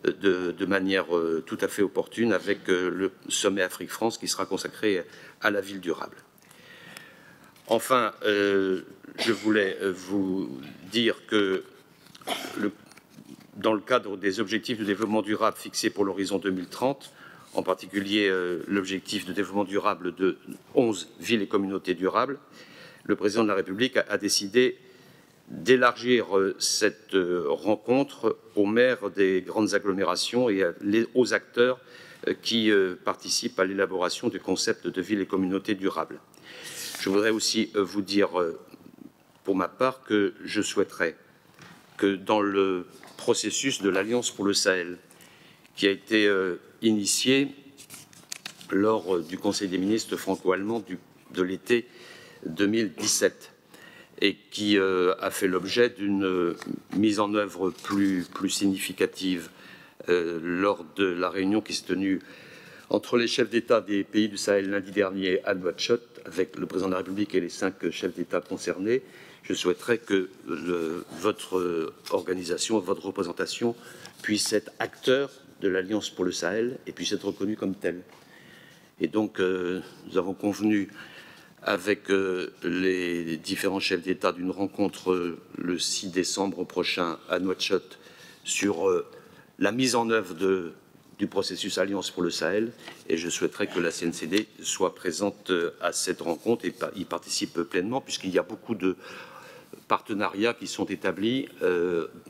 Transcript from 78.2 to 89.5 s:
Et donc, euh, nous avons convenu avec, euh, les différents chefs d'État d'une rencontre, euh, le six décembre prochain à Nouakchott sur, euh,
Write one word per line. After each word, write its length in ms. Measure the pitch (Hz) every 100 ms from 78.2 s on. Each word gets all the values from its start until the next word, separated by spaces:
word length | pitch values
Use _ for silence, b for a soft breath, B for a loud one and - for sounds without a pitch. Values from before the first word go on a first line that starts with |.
| B B B B B B B B
Et 60 | 80
donc, 320 | 110 104 -
euh, 420 | 92 92 87 90 - B -
nous 100 | 92
avons 160 | 90
convenu 560 | 92 104 98 107 104 95 B B B B B B B
avec, 480 | - 104 92 101 -
euh, 440 | 98 95 92 82 -
les 760 | 87 90 92 92 87 87 82 78
différents 420 | 80 95 98 95
chefs 220 | - 90
d'État 320 | 92 90 92
d'une 180 | 85 90
rencontre, 600 | 92 98 - 98 - 92
euh, 280 | 92 87 82 - -
le 220 | 90 85
six 280 | - - 98
décembre 580 | 90 85 - 98 87 90
prochain 520 | 90 82 - 85 80 -
à 100 | 90
Nouakchott 600 | 95 92 - 92 - - B B B B
sur, 460 | - - 101 82 95
euh, 160 | 87 - B B B B